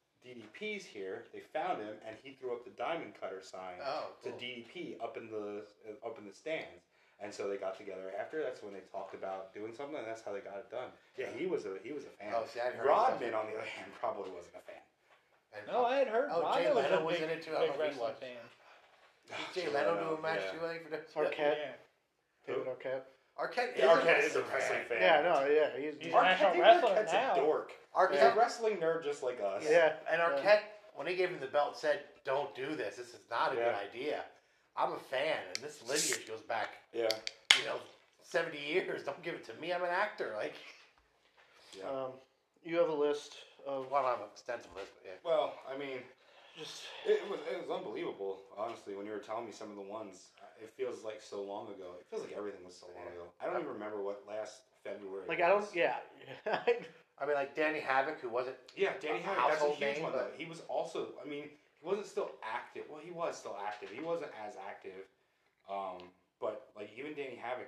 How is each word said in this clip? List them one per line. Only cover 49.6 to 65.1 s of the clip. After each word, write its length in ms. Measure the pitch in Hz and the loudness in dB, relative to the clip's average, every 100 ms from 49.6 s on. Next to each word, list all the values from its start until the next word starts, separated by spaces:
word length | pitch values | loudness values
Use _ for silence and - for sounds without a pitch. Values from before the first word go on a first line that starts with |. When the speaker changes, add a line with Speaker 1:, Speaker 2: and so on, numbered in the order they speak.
| 104 | -12
Speaker 1:
of 60 | 101 | -10
the 60 | |
ones. 500 | 98 107 104 90 - - | -10 -8 -10 -14 -20 -20
Uh, 40 | - - | -20 -18
it 80 | 110 | -14
feels 320 | - 123 107 | -6 -4 -4
like 180 | 110 107 | -8 -10
so 200 | - 101 | -10 -8
long 260 | 98 101 107 | -6 -6 -8
ago. 220 | 95 90 - | -12 -12 -14
It 60 | - | -10
feels 140 | 110 | -8
like 100 | - | -8
everything 300 | 110 104 92 | -6 -8 -8
was 120 | 90 - | -12 -16
so 100 | 90 | -16
long 180 | 90 87 | -14 -12
Speaker 2:
Yeah. 60 | |
Speaker 1:
ago. 180 | 87 87 - | -12 -14 -8
I 40 | - | -4
don't 100 | - | -2
Speaker 2:
I 40 | |
Speaker 1:
even 120 | 139 | -4
remember 280 | 110 104 104 | -6 -6 -4
what 240 | 98 101 - | -4 -6 -8
last 340 | 107 107 - - _ | -8 -8 -10 -20 _
February 440 | 135 147 98 98 95 | -10 -10 -8 -8 -4
Speaker 4:
Like, 140 | 165 | 2
I 60 | 170 | 4
don't, 120 | 202 | 4
Speaker 1:
was. 140 | 202 175 | 2 2
Speaker 4:
yeah. 240 | 151 120 - - | 2 0 -6 -16
<laughs> 220 | - 131 214 | -16 -8 -2
Speaker 2:
I 800 | 202 - 233 175 - _ - 139 | 0 2 0 0 -16 _ -6 0
mean, 100 | 143 | 0
like, 200 | 139 - | 0 0
Danny 240 | 156 151 | 0 0
Havoc, 400 | 135 135 143 156 | 2 2 2 -2
who 100 | 123 | -2
wasn't 280 | 117 131 131 - - | -2 -2 -6 -10 -2
Speaker 1:
Yeah, 180 | 190 - | 0 0
Danny 200 | 151 175 | -2 -2
Speaker 2:
a 20 | |
Speaker 1:
Havoc, 140 | 160 - | -2 2
that's 100 | 127 | 4
a 40 | 156 147 | 6 4
Speaker 2:
household 120 | 143 | 2
Speaker 1:
huge 180 | 139 143 | 0 0
Speaker 2:
name, 80 | |
Speaker 1:
one, 80 | 160 | 0
Speaker 2:
but 200 | 131 120 | -2 -2
Speaker 1:
though. 60 | - | -6
He 80 | 165 | -10
was 160 | 165 - | -10 -6
also, 460 | 143 170 160 113 - | -2 -2 -4 -6 -8
I 40 | 147 | -10
mean, 240 | 147 147 - _ _ | -8 -10 -14 _ _
he 60 | 156 | -4
wasn't 220 | 202 196 | -2 -2
still 240 | - 175 - | -4 -4 -6
active. 480 | - 123 - 113 107 | -6 -6 -8 -12 -12
Well, 100 | 151 | -12
he 100 | 160 | -12
was 260 | 170 165 - | -4 -4 -4
still 200 | 117 101 | -8 -6
active. 320 | 101 104 95 | -6 -8 -10
He 100 | 110 | -8
wasn't 300 | 165 165 139 110 104 | -4 -4 -4 -10 -12
as 100 | 98 | -10
active. 500 | 98 104 98 95 95 | -12 -12 -14 -14 -16